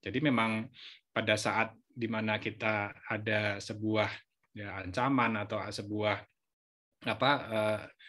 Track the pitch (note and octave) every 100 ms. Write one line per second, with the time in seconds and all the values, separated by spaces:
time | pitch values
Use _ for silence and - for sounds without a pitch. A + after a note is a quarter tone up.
0 | G2+ A2 D3+ A#2+ A2+ A2 A2+ - - -
1 | _ - A2 G#2+ A2 G#2+ A2 - _ -
2 | A2+ A2+ A2 G#2+ A2+ G#2+ A2 G#2+ G2+ -
3 | - A2 G#2+ G#2+ G#2 G2+ - G#2+ G#2+ G#2+
4 | G#2+ - _ _ _ G#2+ G2+ F#2+ F#2 F#2
5 | B2+ C3+ A#2 A2 G#2 A2 G2 G2+ G2+ G#2+
6 | G#2+ G2 - _ _ _ _ _ _ _
7 | - A2 C3 C#3+ B2 A2 G#2+ G#2+ D#2 -